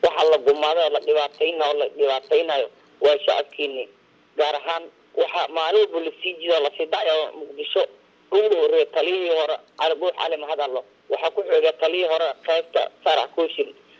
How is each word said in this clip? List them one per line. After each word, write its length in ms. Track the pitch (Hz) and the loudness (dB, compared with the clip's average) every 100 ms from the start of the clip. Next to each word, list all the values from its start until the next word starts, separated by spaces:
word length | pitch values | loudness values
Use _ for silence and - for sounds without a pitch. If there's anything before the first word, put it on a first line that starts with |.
Waxa 200 | 175 160 | 0 4
la 140 | 156 151 | 4 4
gumaaday 460 | 131 143 151 165 | 4 2 2 2
oo 60 | 156 | 2
la 100 | 143 | 0
dhibaataynayo, 680 | - 151 143 - 160 165 147 | 2 2 0 -2 -2 0 0
oo 120 | 147 | 0
la 80 | 131 | -2
dhibaataynayo 800 | 143 139 131 - 156 165 139 117 _ _ - | 0 0 0 2 0 2 -2 -4 _ _ 0
waa 180 | 147 147 | 2 2
shacabkiini. 680 | - - 147 - 147 131 113 _ _ _ _ - | 0 -2 -2 -6 -8 -8 -12 _ _ _ _ -2
Gaar 180 | 151 147 | -2 -2
ahaan 280 | 160 165 165 _ _ | -6 -8 -8 _ _
waxa 300 | - - 175 156 | -2 -2 -2 -4
maalin 320 | 160 160 208 | -2 0 2
walba 180 | 208 170 | 2 -2
la 100 | 165 | -6
sii 180 | - 190 | -8 -10
jido, 220 | 170 170 165 | -6 -2 0
la 100 | 139 | 0
sii 160 | - 160 | -4 -4
dhacayo 460 | 156 175 156 151 | -2 0 -2 -2
Muqdisho. 500 | - 139 143 151 - - - _ _ - | -8 -14 -10 -4 -2 -2 -6 _ _ -2
Ugu 220 | 190 214 180 | 2 4 4
horreeya 300 | 151 160 147 | 4 4 2
taliyihii 480 | 165 160 185 175 | 0 0 0 0
hore, 220 | 160 151 156 - | 0 0 -4 -8
Cali 220 | - 160 | -4 -2
Buux 180 | 151 180 | 0 -2
Cali 240 | - 160 156 | -2 -4 -4
Mahad 240 | 147 151 | -4 -4
Allo. 240 | 143 127 - _ - | -4 -6 -10 _ -8
Waxa 240 | - 165 | -4 -4
ku 120 | - | -4
xiga 300 | 190 160 156 | 0 2 2
taliyihii 360 | - 160 180 175 | 0 -2 0 0
hore 200 | 160 160 127 | 0 -2 -4
qaybta 380 | - 165 165 - - _ | -2 -2 0 -2 -4 _
Saarax 300 | 180 151 127 | 0 0 0
Kooshin. 440 | - 165 - 139 - _ | -2 -4 -2 -6 -8 _